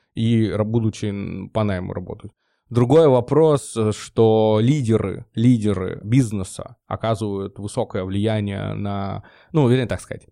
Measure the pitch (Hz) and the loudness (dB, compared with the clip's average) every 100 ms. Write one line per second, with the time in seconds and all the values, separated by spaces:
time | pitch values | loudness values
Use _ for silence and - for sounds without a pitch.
0 | _ - 113 113 107 101 107 117 110 - | _ -4 0 2 2 -2 0 0 0 -2
1 | 107 101 92 92 98 110 107 92 95 92 | -6 -6 -8 -10 -6 -2 -2 -2 -6 -8
2 | 92 - 104 _ _ _ - 117 120 156 | -10 -14 -16 _ _ _ -4 0 4 6
3 | 156 127 117 147 160 143 - 113 107 104 | 6 4 2 2 4 2 -2 -2 -2 -2
4 | - - 113 110 110 107 117 151 110 107 | -4 2 4 4 4 4 2 2 2 0
5 | 98 90 - 113 120 120 104 92 92 - | 0 -8 -8 2 4 4 2 -2 -4 -8
6 | 104 127 117 104 92 - - _ - - | 0 2 2 -2 -8 -12 -16 _ -10 -6
7 | 113 113 107 98 98 - 101 - 110 101 | -4 -2 -4 -6 -8 -10 -8 -6 -6 -6
8 | 92 98 110 110 104 98 101 104 101 101 | -4 -2 0 -2 -4 -6 -6 -6 -6 -6
9 | 98 101 - _ _ 160 123 127 113 90 | -6 -10 -14 _ _ 2 4 2 0 -6
10 | - - _ | -10 -16 _